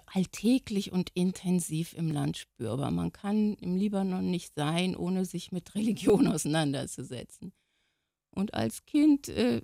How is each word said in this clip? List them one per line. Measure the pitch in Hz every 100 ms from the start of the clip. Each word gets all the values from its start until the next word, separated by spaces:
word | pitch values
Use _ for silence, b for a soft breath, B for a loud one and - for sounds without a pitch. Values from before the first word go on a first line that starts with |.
| -
alltäglich | 190 175 - 214 262 - 196 -
und | 180 170
intensiv | - 180 - 180 180 165 156 165
im | - 165
Land | 147 143 165
spürbar. | - - 110 127 131
Man | 170 170
kann | - 202 214 214
im | 202 180 185
Libanon | 208 196 190 185 185
nicht | 180 -
sein, | - 147 170 185
ohne | - 175 185
sich | 185 170 -
mit | 175 -
Religion | 202 220 - 214 - 175
<laughs> |
auseinanderzusetzen. | 156 143 156 147 139 - - 127 123 - - - - _ _ _ _ _ _ _
Und | - 208
als | - 113 -
Kind, | - 302 302 285 -
äh, | - 240 233